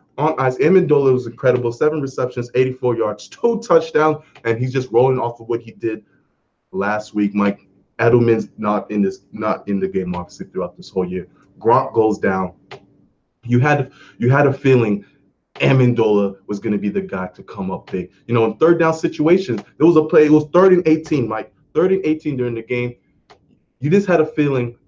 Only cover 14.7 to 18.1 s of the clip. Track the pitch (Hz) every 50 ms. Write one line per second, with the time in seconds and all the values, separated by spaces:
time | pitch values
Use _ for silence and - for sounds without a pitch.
14.7 | 131 123 113 104 104 101 - _ _ _ _ _ _ _ _ _ _ - - 139
15.7 | 135 131 127 123 113 113 113 107 104 101 101 98 98 - _ - 104 101 - 110
16.7 | 104 98 98 104 92 101 92 87 98 92 92 92 - - 90 - - 104 95 92
17.7 | 92 87 - - - 92 87 -